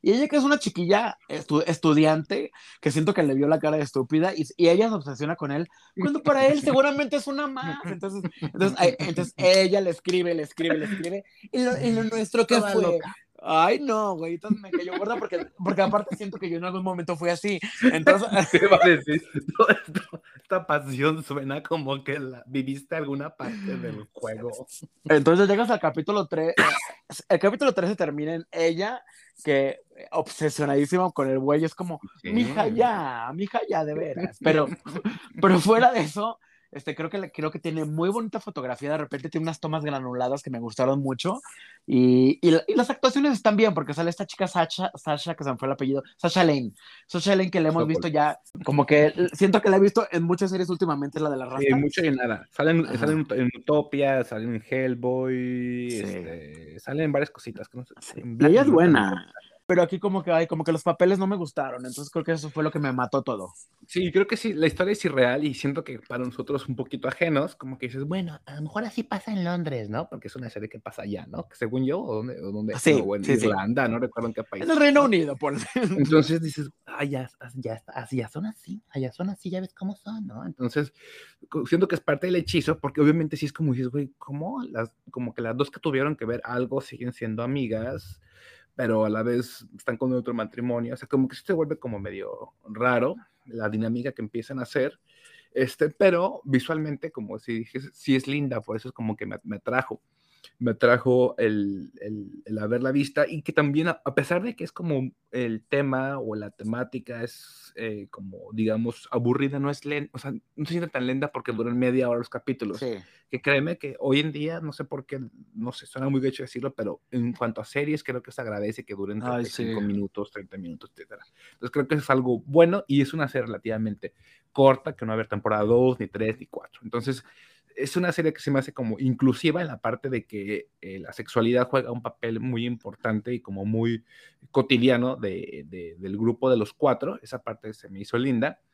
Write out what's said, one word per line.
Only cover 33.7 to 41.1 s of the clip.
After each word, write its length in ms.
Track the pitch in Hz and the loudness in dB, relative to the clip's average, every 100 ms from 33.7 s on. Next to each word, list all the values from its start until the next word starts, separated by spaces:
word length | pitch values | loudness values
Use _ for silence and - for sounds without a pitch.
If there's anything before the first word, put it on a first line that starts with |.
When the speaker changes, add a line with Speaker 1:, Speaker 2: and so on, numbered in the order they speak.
| 160 | -2
Speaker 1:
de 100 | 151 | -2
veras". 440 | 151 170 175 185 - | -4 -6 -6 -8 0
Pero, 280 | 160 156 139 - - 175 214 226 - - | 2 4 2 -4 -12 -8 -8 -8 -12 2
pero 180 | 190 180 | 4 6
fuera 320 | 170 226 247 | 6 6 6
de 80 | 233 | 4
eso, 380 | 151 190 220 - _ _ _ | 0 -4 -6 -8 _ _ _
este, 240 | 143 156 | -12 -10
creo 160 | 143 160 | -6 -6
que 80 | 196 | -6
le, 120 | 190 | -8
creo 200 | - 156 | -6 -6
que 80 | - | -4
tiene 260 | 165 160 | -4 -4
muy 240 | 151 156 175 | -2 0 0
bonita 320 | 226 220 220 | 0 -4 -6
fotografía, 520 | - 165 127 123 143 | -8 -8 -6 -6 -4
de 40 | 156 | -4
repente 300 | 143 139 151 | -4 -8 -6
tiene 160 | 165 | -4
unas 160 | 160 156 | -4 -4
tomas 240 | 160 156 | -4 -4
granuladas 580 | 147 135 127 123 123 135 | -2 -4 -4 -4 -2 -2
que 60 | - | -4
me 80 | 123 | -8
gustaron 420 | 117 110 131 139 | -8 -2 0 2
mucho, 380 | 135 | 0